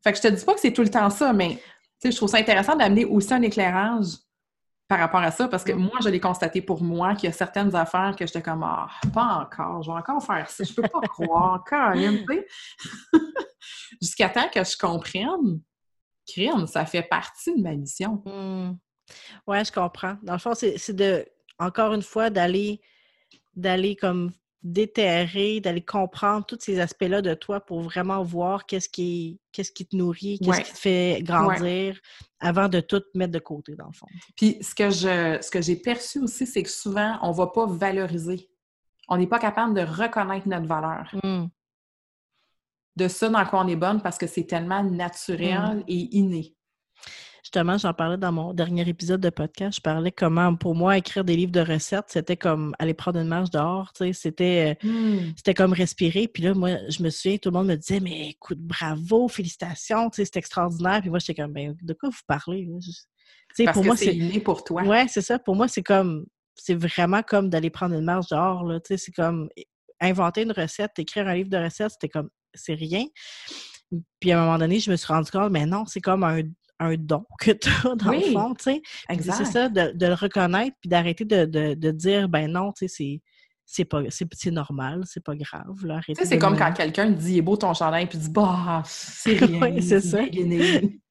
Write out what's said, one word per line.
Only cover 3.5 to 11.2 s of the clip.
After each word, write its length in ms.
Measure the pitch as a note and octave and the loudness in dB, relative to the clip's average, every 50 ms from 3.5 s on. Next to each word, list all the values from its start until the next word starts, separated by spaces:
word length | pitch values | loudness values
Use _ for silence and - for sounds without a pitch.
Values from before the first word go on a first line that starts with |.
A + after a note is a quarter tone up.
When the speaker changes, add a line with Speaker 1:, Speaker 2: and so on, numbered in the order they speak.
| G#3 G#3+ G3 F3+ F3+ F#3 G3+ A3 A#3+ A3+ G3+ F3 D#3 - _ _ _ _ _ _ _ _ _ _ _ _ _ _ | 2 2 2 2 2 2 2 2 0 0 -2 -4 -4 -12 _ _ _ _ _ _ _ _ _ _ _ _ _ _
Speaker 1:
par 100 | - E3+ | 2 2
rapport 220 | E3 D#3+ - F3+ | 2 4 4 4
à 100 | F3 E3 | 2 2
ça, 160 | D#3+ - B3+ | 2 0 -2
parce 160 | B3 F#3 F#3 F#3 | 0 0 -2 0
que 80 | F#3 | 0
Speaker 2:
Hmm. 120 | - F3+ F#3 | 0 2 0
Speaker 1:
moi, 160 | G3 A#3 B3+ A#3+ | 0 0 0 0
je 60 | G#3+ | 0
l'ai 100 | F#3 F3 | 0 2
constaté 420 | - F#3 F3+ - F3+ D#3+ - F#3+ | 0 0 0 0 -2 -2 -2 -4
pour 220 | F#3 - F#3 D#3+ E3+ | -2 -2 -2 -2 0
moi 320 | E3+ E3+ E3+ F3 F#3+ G#3 | -2 0 0 0 0 0
qu'il 120 | G3+ - | 0 -2
y 20 | E3+ | -4
a 20 | |
certaines 420 | E3 - F#3 E3+ - G3+ G3+ G3+ F3 | -2 -2 -6 -4 -2 0 0 2 2
affaires 400 | F3 E3 E3 - F3+ F#3+ G3 F#3+ | 2 0 2 2 0 0 0 -2
que 100 | - F3+ | -4 -6
j'étais 140 | E3 - E3+ | -6 -6 -6
comme, « 220 | E3 E3+ D#3+ D#3+ D#3+ | -6 -4 -4 -4 -2
Ah, 240 | D#3+ E3 E3 E3+ - - - - G3+ - | -2 -2 -4 -4 -8 -8 -4 -4 0 2
pas 340 | A3 A#3+ A#3 G3 D#3+ C#3+ - | 2 2 2 0 -2 -4 -6
encore, 320 | - - D3+ F3 E3+ E3+ D#3 | -8 -8 -6 -6 -6 -6 -6
je 60 | D#3 | -6
vais 80 | E3 | -8
encore 240 | E3 E3 - - - | -8 -6 -4 -4 -4
faire 280 | - - G3+ D#3+ D#3 - | -2 -2 -4 -4 -4 -6
ça, 160 | - - G3 | -6 -6 -6
je 80 | - - | -4 -2
peux 80 | - | -2
pas 180 | A3+ - - D#4+ | -2 0 0 -2
Speaker 2:
<laughs> 80 | A#3 G3 | -4 -4
Speaker 1:
croire, 540 | - - | -4 -4